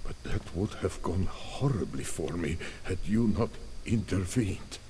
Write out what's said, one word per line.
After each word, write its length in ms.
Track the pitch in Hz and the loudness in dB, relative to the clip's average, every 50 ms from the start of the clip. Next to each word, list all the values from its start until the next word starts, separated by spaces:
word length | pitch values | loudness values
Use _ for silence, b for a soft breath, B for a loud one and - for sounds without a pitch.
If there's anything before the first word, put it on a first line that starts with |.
| - | -2
but 160 | - - - - | -4 -4 -4 -2
that 320 | - - 90 - - - | 0 0 0 0 -2 -2
would 180 | 85 101 110 - | 0 0 0 -2
have 260 | - - 95 - - | 0 -2 -2 -2 0
gone 260 | - - 85 90 92 - | -2 0 2 4 2 2
horribly 720 | - - - - - - - 143 123 95 - - - - - | 0 -2 -6 -8 -2 0 2 2 2 2 0 -2 -2 -4 -2
for 300 | - - - 82 - 85 | -2 -2 0 0 -2 0
me 240 | 87 82 71 85 85 B B B B B | 0 0 0 0 -2 B B B B B
had 160 | - 98 90 - | -2 0 0 2
you 220 | - 104 113 120 | 4 4 6 6
not 220 | 110 90 82 117 107 - - - - - - - | 6 4 4 2 0 0 -8 -10 -8 -8 -8 -2
intervened. 920 | - 113 117 101 - 95 95 95 90 - 127 117 95 92 - - - - - - | 0 0 0 2 2 0 0 0 2 2 2 2 2 0 -2 -6 -10 -12 -12 -12